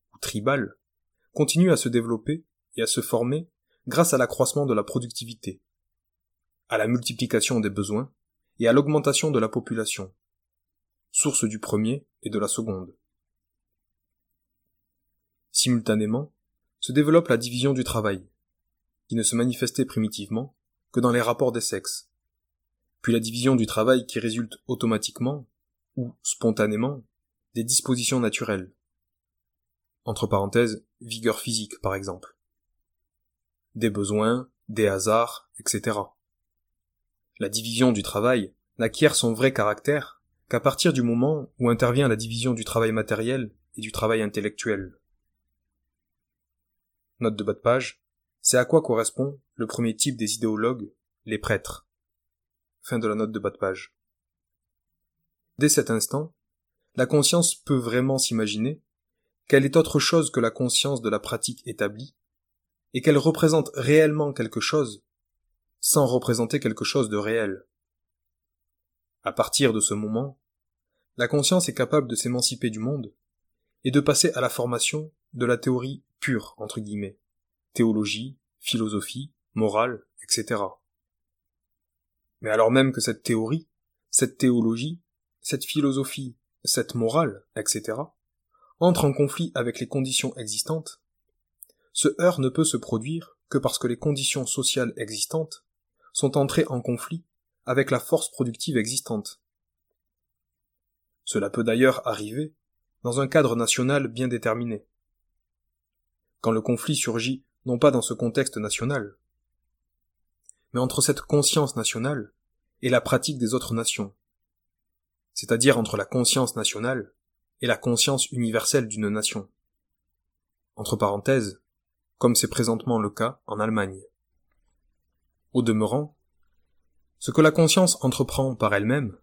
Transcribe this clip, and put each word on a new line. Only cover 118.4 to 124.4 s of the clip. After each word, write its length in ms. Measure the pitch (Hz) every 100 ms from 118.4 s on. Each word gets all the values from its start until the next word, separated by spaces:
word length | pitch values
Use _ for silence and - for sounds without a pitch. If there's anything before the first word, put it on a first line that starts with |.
| 113 110 - 143 113
d'une 200 | 101 104
nation. 400 | 107 104 110 98 _ _ _ _ _ _ _ _ _ _ _ _
Entre 220 | - 104 110
parenthèses, 640 | 104 101 117 135 104 - _ _ _ _ _ -
comme 160 | 123
c'est 140 | 117 113
présentement 500 | - 117 113 - 113
le 120 | 104
cas 300 | - 117 135 -
en 140 | 104
Allemagne. 400 | 110 110 95 95 - _ _ _